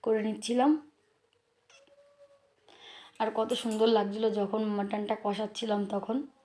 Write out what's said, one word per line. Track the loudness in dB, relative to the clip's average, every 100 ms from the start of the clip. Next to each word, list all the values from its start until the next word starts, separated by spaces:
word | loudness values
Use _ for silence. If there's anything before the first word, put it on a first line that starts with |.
করে | 2 0
নিচ্ছিলাম। | 0 -4 -2 2 4 4 0 _ _ _ _ _ _ _ _ -20 _ _ _ _ -20 _ _ _ _ -20 -20 -20 -20 _
আর | -2 0
কত | -2
সুন্দর | -2 -2 2 4
লাগছিল | 4 2 0 0
যখন | 0 0 0 -2
মাটনটা | -2 -2 -4 -2 -4
কষাচ্ছিলাম | -2 -4 -6 -6 -2 -2 0
তখন। | -4 -2 -4 -4 _